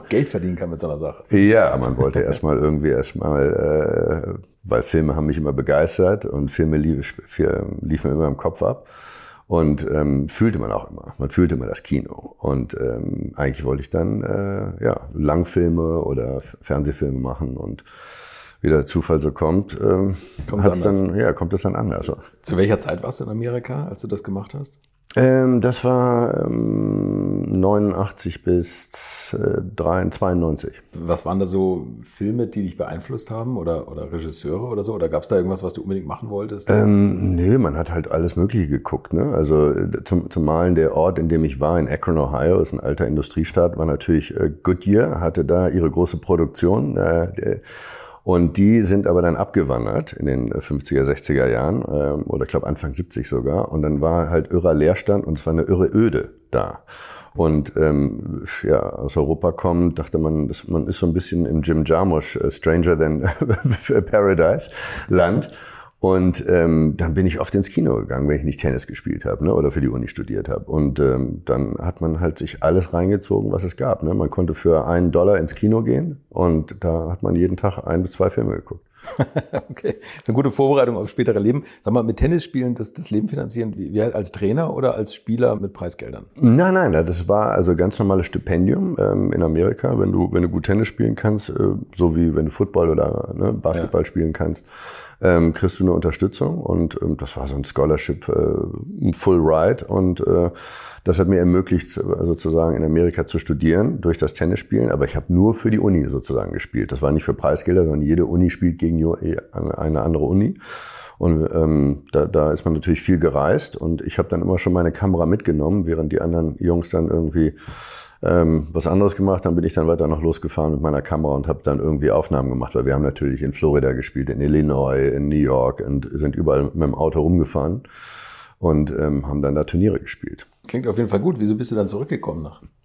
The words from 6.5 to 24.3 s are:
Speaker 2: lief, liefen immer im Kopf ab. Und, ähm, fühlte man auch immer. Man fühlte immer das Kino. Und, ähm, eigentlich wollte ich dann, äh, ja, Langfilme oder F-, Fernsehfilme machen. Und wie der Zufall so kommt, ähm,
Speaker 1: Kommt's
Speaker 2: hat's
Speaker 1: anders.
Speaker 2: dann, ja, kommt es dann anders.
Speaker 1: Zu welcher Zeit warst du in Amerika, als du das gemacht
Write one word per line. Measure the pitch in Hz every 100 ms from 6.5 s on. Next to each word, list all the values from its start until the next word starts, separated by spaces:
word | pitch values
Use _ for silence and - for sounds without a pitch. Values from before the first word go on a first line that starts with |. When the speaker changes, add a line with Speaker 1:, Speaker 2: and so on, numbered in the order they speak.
| - 78 76
Speaker 2:
lief, | 78 69 69 - - - - - - -
liefen | - 78 71
immer | 73 76
im | 71
Kopf | 85 -
ab. | - - - - - - - - -
Und, | 85 78 71 -
ähm, | 76 73 69 69
fühlte | - 113 101
man | 53
auch | 50 -
immer. | - - -
Man | 69
fühlte | - 87 73
immer | 57
das | -
Kino. | - 69 - - - -
Und, | - 67 60 -
ähm, | 62 58 - - - -
eigentlich | 69 - 64
wollte | 69
ich | 69
dann, | 85 90 104
äh, | - 98 98 98 101 87
ja, | 113 - -
Langfilme | 80 73 82 87 90 85 85 80 80 76
oder | 65 58 67
F-, | - -
Fernsehfilme | - 71 73 69 71 65
machen. | 64 65 67 64
Und | 50 - - - - - - - - _
wie | -
der | 78 69
Zufall | 85 80 78
so | 73
kommt, | 69 80 92 98 -
ähm, | 101 95 98 92 - - -
Speaker 1:
Kommt's | 104 98
Speaker 2:
hat's | 90 101
Speaker 1:
anders. | 98 92
Speaker 2:
dann, | 98
ja, | 117
kommt | - 87
es | 101
dann | - -
anders. | 110 50 - - - _
Speaker 1:
Zu | - 90
welcher | 101 104
Zeit | - 175
warst | - -
du | 120
in |
Amerika, | 107 120 123 123 135 -
als | 98
du | 104
das | 101
gemacht | -